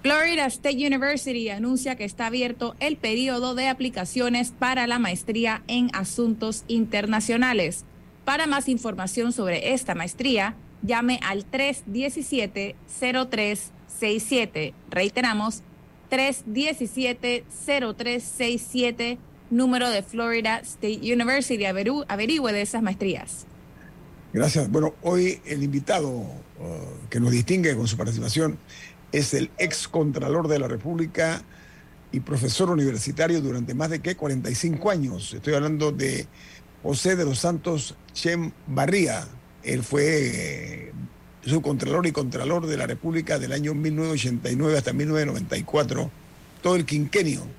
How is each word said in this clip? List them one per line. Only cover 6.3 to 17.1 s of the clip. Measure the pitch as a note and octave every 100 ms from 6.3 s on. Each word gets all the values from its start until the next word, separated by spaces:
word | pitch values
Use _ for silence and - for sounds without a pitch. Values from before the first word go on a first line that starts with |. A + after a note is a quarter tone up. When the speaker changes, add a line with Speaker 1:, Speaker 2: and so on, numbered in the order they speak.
| A3 A3 A3 -
Speaker 1:
internacionales. | A#3 A3 G#3 G#3 A3 A3 A#3 B3+ A3 E3 F3+ - - - -
Para | - D4 D#4+
más | C#4+ C4+
información | A#3+ A#3 F#3 F#3 - A#3
sobre | A#3+ F#3+ E3 -
esta | C4 - E3+
maestría, | F3 - C4 A3+ G3 - - -
llame | G3 A#3 A#3+ B3+
al | F#3+ G3
tres | G3 C4 C#4 C4 -
diecisiete, | G#3+ C4+ D#4 C4+ C4+ G3+ G3+ G3+ - -
cero | - B3+ B3+ B3+
tres | A3 G#3 G#3 - - -
seis | - A3 G#3+ -
siete. | B3+ G#3+ D#3 D3+ - -
Reiteramos, | F3+ G3+ B3 B3 G#3+ G#3+ - - - - - -
tres | C4 C4+ C4+ A3+
diecisiete, | G#3+ D4 D4+ A#3 C4 B3+